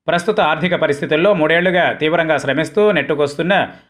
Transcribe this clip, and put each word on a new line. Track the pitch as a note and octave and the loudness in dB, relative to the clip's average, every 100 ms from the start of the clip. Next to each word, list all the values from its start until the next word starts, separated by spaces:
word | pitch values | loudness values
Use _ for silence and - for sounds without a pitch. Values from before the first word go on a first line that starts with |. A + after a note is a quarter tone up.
| - | -4
ప్రస్తుత | F3 F3 G#3+ | -2 0 0
ఆర్థిక | D#3+ D#3 F3+ E3 | 0 0 -2 0
పరిస్థితుల్లో | D#3 C#3+ D#3 D#3 F#3+ F#3 | 0 -2 -2 0 2 2
మూడేళ్లుగా | D#3 E3 F3+ F3+ D3 A2 | 2 2 2 2 0 0
తీవ్రంగా | D3+ E3+ D#3+ C#3+ | -2 0 0 0
శ్రమిస్తూ | C#3 C#3 D3+ - G#3 | 0 -2 -2 0 2
నెట్టుకొస్తున్న | E3+ C3+ D3 C#3+ D3 E3+ G3 B2 - _ | 2 -2 -2 -2 -2 -2 0 -2 -6 _